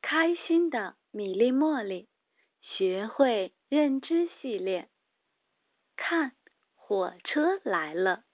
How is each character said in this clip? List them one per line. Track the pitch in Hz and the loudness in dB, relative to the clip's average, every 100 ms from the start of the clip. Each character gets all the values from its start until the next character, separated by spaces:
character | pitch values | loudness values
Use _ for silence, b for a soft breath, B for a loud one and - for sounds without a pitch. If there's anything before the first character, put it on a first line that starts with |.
开 | - 311 330 | 0 2 2
心 | 349 - 330 339 | 0 0 0 2
的 | 254 190 - _ | -2 -6 -12 _
米 | 208 196 | -8 -6
粒 | 185 247 | 2 2
茉 | 262 311 277 | 4 2 0
莉， | 202 185 202 _ _ _ _ _ | -4 -8 -12 _ _ _ _ _
学 | - - 190 185 214 | -18 -2 0 0 -4
会 | - 262 220 185 _ _ | 4 4 4 -2 _ _
认 | 285 294 269 | 2 2 0
知 | - 339 339 - | -2 -2 -2 -6
系 | 269 202 | -8 -4
列。 | 185 180 - _ _ _ _ _ _ _ _ _ _ - | -4 -4 -6 _ _ _ _ _ _ _ _ _ _ -8
看， | - 339 269 _ _ _ _ | -2 0 -2 _ _ _ _
火 | _ - 196 180 180 | _ -4 -2 -2 -6
车 | - 294 330 392 | -4 0 2 0
来 | - 180 151 | -2 -2 -2
了。 | 165 185 185 _ | 0 0 0 _